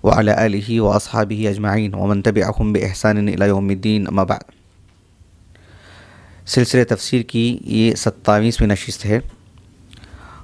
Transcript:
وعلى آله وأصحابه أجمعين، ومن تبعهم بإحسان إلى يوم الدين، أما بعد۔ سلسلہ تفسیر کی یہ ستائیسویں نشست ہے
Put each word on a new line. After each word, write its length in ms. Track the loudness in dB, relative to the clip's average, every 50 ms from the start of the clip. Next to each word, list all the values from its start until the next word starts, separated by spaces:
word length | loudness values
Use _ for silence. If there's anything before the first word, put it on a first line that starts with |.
| 4
وعلى 420 | 4 4 4 4 2 2 2 2
آله 360 | 0 0 -2 -4 -2 0 2
وأصحابه 680 | 2 2 2 2 0 0 -2 -2 -2 -2 -2 -2 -2 -2
أجمعين، 440 | -2 -2 -2 0 0 0 -2 -2 -4
ومن 300 | -2 0 0 0 0 0
تبعهم 500 | 0 -2 0 -2 -2 -2 -2 -2 0 0
بإحسان 560 | -2 -2 -2 -4 -2 0 0 0 2 0 -2
إلى 180 | 0 0 0
يوم 220 | 2 2 0 0 -2
الدين، 380 | -2 -2 0 0 0 0 -2
أما 160 | -2 -2 -2 0
بعد۔ 200 | 0 -2 -6 -6 -18 _ _ _ _ _ _ _ _ _ _ _ _ _ _ -20 _ _ _ _ _ -20 -20 -20 -20 -20 -20 -20 -20 -20 -20 -20 -20 -20 -20 -20 -20 -20 -20 -12
سلسلہ 380 | 0 2 2 2 4 4 2 2
تفسیر 380 | 2 0 -4 -2 -2 -2 -2
کی 360 | -2 -2 -2 0 0 0 -2 -4
یہ 340 | -6 -2 0 2 2 2 2
ستائیسویں 760 | 0 -2 -4 -4 0 2 2 4 4 4 2 2 2 2 2
نشست 360 | 2 0 -2 -10 -10 -8 -2
ہے 140 | -2 -2 -2 -2 -8 -16 _ _ -20 _ -20 -20 -20 -20 _ -20 _ -20 -20 -20 -20 -20 -20 -20 -20 -20 -20